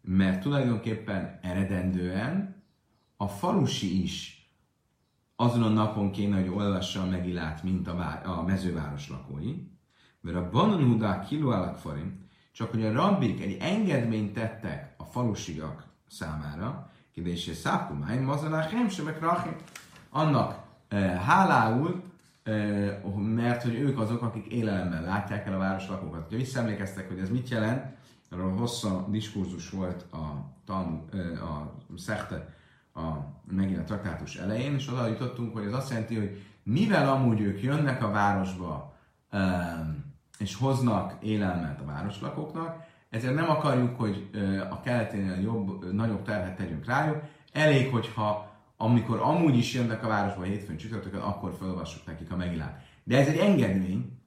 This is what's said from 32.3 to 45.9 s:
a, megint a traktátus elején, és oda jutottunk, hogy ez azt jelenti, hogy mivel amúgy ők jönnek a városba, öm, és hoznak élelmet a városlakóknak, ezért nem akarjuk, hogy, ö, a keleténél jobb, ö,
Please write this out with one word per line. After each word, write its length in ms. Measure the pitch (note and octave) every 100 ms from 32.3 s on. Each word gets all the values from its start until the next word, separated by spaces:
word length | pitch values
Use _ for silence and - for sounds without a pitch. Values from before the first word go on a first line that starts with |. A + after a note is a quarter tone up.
| - - - _ _ _
a, 60 | D#2+ D#2+ D2+ C#2+ - -
megint 280 | F#2+ F#2+ F2
a 60 |
traktátus 520 | D#2+ G2+ F#2 E2 D2+ -
elején, 380 | F#2+ A2 C#3
és 140 | C#3 A#2+
oda 180 | B2+ A2+
jutottunk, 460 | A2 B2 - A#2
hogy 140 | G#2+ G2+
ez 60 |
azt 180 | B2+ C3+
jelenti, 260 | A#2 G#2+ A2+
hogy 260 | G2 - - -
mivel 460 | - C3+ G#3+ F3 C#3
amúgy 320 | C3+ B2 G#2+
ők 220 | G2+ G2
jönnek 400 | B2+ D3 C#3+ A#2+
a 80 | G#2+
városba, 880 | G2+ G2+ G2 F#2 F#2 F2 D2 C#2 - _ _ _
öm, 800 | G2+ F#2+ F2+ E2+ E2 D#2 D2 - - _ -
és 160 | G2+
hoznak 600 | - C3 C3 A#2+ G2+ F#2+ -
élelmet 580 | G#2+ G#2+ G2 E2+ D#2+ C#2+
a 40 |
városlakóknak, 1000 | C#2+ C#2+ G2 - - D3 D#3 E3 E3 E3 - _ _
ezért 240 | A#2 B2+
nem 160 | C#3+ -
akarjuk, 460 | D3+ D3 B2+ A#2+ -
hogy, 320 | G#2+ F#2+ -
ö, 280 | G#2+ G2 F#2+ -
a 100 | -
keleténél 600 | B2 A#2+ G#2 G2+ F#2+ F#2
jobb, 420 | G#2 A2+ F#2+ F#2
ö, 100 | F2